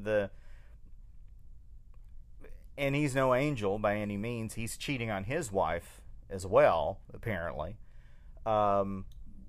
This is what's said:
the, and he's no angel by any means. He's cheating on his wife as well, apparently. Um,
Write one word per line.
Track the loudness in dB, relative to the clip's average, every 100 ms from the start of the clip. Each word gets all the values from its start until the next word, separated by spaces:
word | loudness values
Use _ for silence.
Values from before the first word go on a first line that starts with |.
the, | 2 2 2 -6 -14 -16 -16 -18 -16 -16 -16 -16 -16 -16 -16 -16 -16 -18 -16 -18 -14 -16 -14 -14 -12 -12 -12 -2
and | 2 2
he's | 2
no | 4 6 6
angel | 4 2 0 2
by | 2 2
any | 0 -2
means. | -2 -4 -4
He's | -4 -6 -6
cheating | -4 -2 -2
on | -2 -2
his | -2 0
wife | 2 2 0 -4 -14 -14 -14 -10
as | -8 6
well, | 8 10 8 2 -2 -10
apparently. | -8 -4 -2 -2 -4 -6 -8 -14 -16 -18 -18 -16 -6 2
Um, | 4 6 4 2 -2 -8 -12 -12 -12